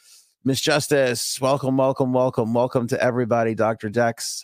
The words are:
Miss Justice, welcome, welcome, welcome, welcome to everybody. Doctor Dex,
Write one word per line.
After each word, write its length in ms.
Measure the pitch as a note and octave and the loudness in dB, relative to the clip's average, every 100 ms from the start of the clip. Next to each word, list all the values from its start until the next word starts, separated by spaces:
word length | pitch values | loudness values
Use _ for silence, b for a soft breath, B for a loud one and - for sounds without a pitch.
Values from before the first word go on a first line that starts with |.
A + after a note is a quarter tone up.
| b b b _ | b b b _
Miss 160 | B2+ C3 | -2 0
Justice, 800 | - D3 - C#3+ B2+ A#2 - - | 0 0 2 2 2 0 -4 -2
welcome, 360 | C3 C#3 C3 C3+ | 0 0 0 2
welcome, 360 | C3+ C3 C3 | 2 0 0
welcome, 400 | B2+ B2+ B2 A2+ | 2 0 0 0
welcome 360 | A#2+ B2+ C3 A#2 | 0 0 0 -2
to 120 | B2 | 0
everybody. 540 | B2 A#2+ A#2 A#2 A2+ | 0 0 0 0 0
Doctor 340 | A2 A2 A2+ G#2+ | 0 0 -2 -2
Dex, 540 | A2+ A#2 A#2 - - | 0 0 -2 -8 -10